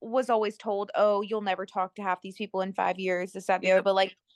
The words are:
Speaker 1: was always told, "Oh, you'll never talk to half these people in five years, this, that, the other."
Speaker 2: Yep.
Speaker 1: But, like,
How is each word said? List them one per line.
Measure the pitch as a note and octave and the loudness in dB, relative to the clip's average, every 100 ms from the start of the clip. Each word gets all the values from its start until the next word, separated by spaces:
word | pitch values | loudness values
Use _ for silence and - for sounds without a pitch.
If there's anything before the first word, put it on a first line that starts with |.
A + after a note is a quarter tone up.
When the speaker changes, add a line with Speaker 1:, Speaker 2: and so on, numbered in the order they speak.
Speaker 1:
was | A3+ B3 B3+ | -4 -2 2
always | A3+ G#3+ G#3 | 2 0 -4
told, | A3+ G3 G3+ - | -4 -4 -2 2
"Oh, | G#3 G3+ | 4 4
you'll | G3+ G#3+ | 0 -4
never | G#3 F#3 F#3 | -2 -4 -4
talk | G3+ F#3 - | -4 -6 -4
to | |
half | G3+ F3+ | -4 -4
these | F#3+ F#3+ | -6 -10
people | G#3 F#3+ | -6 -4
in | F#3 | -4
five | F#3+ F#3 F#3 | -2 -2 -2
years, | F#3 F3+ F3+ | -2 -2 -4
this, | F#3+ F#3 | -6 -2
that, | F#3 | 0
the | F#3 | 4
other." | F#3 | 4
Speaker 2:
Yep. | |
Speaker 1:
But, | G3 F#3+ | 4 2
like, | F#3+ - _ | 2 -2 _